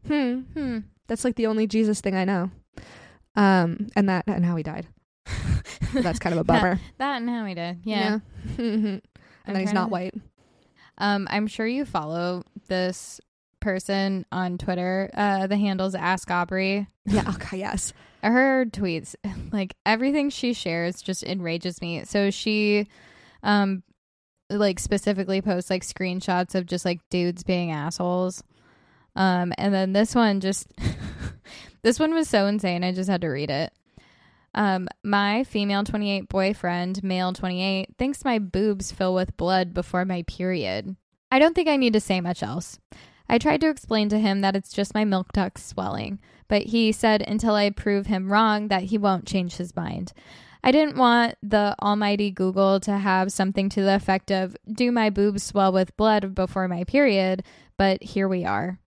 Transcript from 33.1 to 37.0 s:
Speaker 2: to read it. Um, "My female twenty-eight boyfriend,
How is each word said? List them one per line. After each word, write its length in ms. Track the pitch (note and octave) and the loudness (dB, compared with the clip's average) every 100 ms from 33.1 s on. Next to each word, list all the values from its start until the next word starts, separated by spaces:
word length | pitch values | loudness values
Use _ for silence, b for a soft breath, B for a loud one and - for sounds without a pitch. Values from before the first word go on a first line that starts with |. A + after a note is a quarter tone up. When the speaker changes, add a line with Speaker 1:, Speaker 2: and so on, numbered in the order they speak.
| F#3 | 0
Speaker 2:
to 80 | E3+ | 0
read 200 | C#3 D3 | -4 -4
it. 240 | C#3 D#3+ _ _ b b b b b b - | -4 -4 _ _ b b b b b b -2
Um, 320 | G#3 F#3 F3+ - | 0 0 -4 -8
"My 400 | G3+ G3+ G3+ G#3+ | -2 2 2 0
female 400 | C4 G#3 G3+ G3+ | 0 -2 0 0
twenty-eight 440 | G#3 A3 G#3 G3 G3 | 0 -2 -2 -2 -2
boyfriend, 760 | F#3+ F#3+ G#3 F3 F3 F3+ F#3+ | 0 0 0 -2 -2 -2 -4